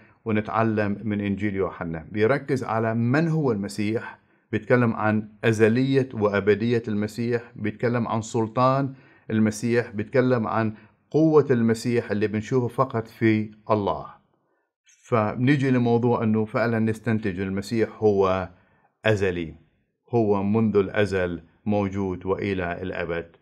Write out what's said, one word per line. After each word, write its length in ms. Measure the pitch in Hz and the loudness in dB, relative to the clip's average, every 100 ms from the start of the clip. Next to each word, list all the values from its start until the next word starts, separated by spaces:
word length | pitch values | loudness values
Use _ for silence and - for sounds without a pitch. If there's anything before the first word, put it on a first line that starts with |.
| - _ 113 | -18 _ -4
ونتعلم 760 | 107 107 107 113 107 104 104 | -2 0 0 2 2 0 -2
من 180 | 113 104 | -4 -2
إنجيل 340 | 101 98 104 95 | -2 -2 -2 -2
يوحنا، 500 | 87 - 87 82 73 | -4 -4 -8 -8 -8
بيركز 520 | 104 110 143 143 131 | 0 2 2 -2 -4
على 320 | - 113 113 113 | -2 -2 0 0
من 320 | 117 143 165 | 2 2 2
هو 240 | 156 139 | 0 0
المسيح، 680 | 107 101 - 104 113 - - _ _ _ | -2 -4 -4 -2 -4 -6 -14 _ _ _
بيتكلم 420 | 107 - 123 117 | -6 2 2 2
عن 360 | - 107 107 107 - | 0 0 0 -2 -2
أزلية 680 | 113 107 110 120 135 135 131 | 0 4 4 4 2 2 0
وأبدية 680 | 113 101 101 98 101 117 117 107 | 0 2 4 4 2 2 0 0
المسيح، 640 | 104 107 120 117 120 - 110 | -4 -4 -4 -4 -4 -6 -8
بيتكلم 520 | 107 107 120 120 113 | -8 -2 -2 0 -2
عن 140 | 113 | -4
سلطان 720 | 107 120 113 120 127 135 135 - - _ - | -2 -2 -2 2 2 2 -2 -8 -20 _ -2
المسيح، 580 | 110 110 104 120 120 117 | 2 2 0 0 0 0
بيتكلم 580 | 104 110 131 127 123 98 | -6 -2 0 2 2 0
عن 260 | 107 110 110 - _ _ | -2 -2 -6 -16 _ _
قوة 360 | 151 160 151 135 | 2 4 6 4
المسيح 600 | 123 113 110 123 117 - | 2 2 0 0 -2 -2
اللي 160 | 104 104 | -2 -2
بنشوفه 400 | 104 107 131 117 | -2 -2 -2 -2
فقط 400 | - 127 - - | -2 -2 -4 -8
في 440 | - 110 107 107 - - | 0 2 2 -2 -10 -2
الله. 480 | 107 98 76 - - _ _ _ _ _ _ _ _ _ | 0 0 -4 -8 -20 _ _ _ _ _ _ _ _ _
فبنيجي 640 | 120 107 - 127 147 135 | 0 0 0 2 2 2
لموضوع 520 | 127 117 117 120 107 | 2 2 2 2 2
أنه 220 | 110 110 107 | 2 0 0
فعلًا 340 | 123 117 113 | -2 0 0
نستنتج 600 | 110 110 120 107 107 90 | 0 -2 -2 -2 -2 -4
المسيح 500 | 95 98 - 117 107 - | -4 -6 -4 -2 -2 2
هو 520 | 107 98 95 95 90 - _ _ _ _ 110 | 2 4 4 2 -4 -12 _ _ _ _ 0
أزلي، 500 | 104 98 87 80 76 _ _ _ _ _ | 2 0 -2 -6 -12 _ _ _ _ _
هو 340 | 120 107 101 | 0 2 2
منذ 340 | 101 110 110 101 | 2 2 2 2
الأزل 640 | 95 107 101 95 90 85 - _ 104 | 2 0 0 0 -2 -4 -12 _ -2
موجود 600 | 104 98 98 95 90 92 | -2 -2 -2 -4 -4 -4
وإلى 560 | 95 104 95 87 87 | -2 -2 -2 -4 -6
الأبد 540 | 92 87 85 85 85 _ | -6 -6 -6 -6 -8 _